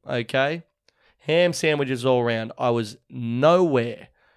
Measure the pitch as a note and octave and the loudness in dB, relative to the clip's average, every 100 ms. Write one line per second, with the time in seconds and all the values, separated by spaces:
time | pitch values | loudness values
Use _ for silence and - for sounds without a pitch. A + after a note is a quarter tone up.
0 | - B2+ A#2 C3+ C#3 E3 - _ _ _ | -8 -6 -2 -2 -2 -4 -12 _ _ _
1 | _ _ - E3 F3 - D#3 D3 C3+ B2+ | _ _ -2 2 2 0 0 0 -2 -2
2 | B2+ B2 A#2+ A2+ A2+ - B2+ A#2+ G#2+ A#2 | 2 2 2 -2 -6 -4 0 0 -2 -10
3 | _ B2+ A#2 A#2+ D3 F3+ F3 C3 A#2+ A2 | _ -10 -6 2 4 4 4 0 -2 -8
4 | - _ _ | -18 _ _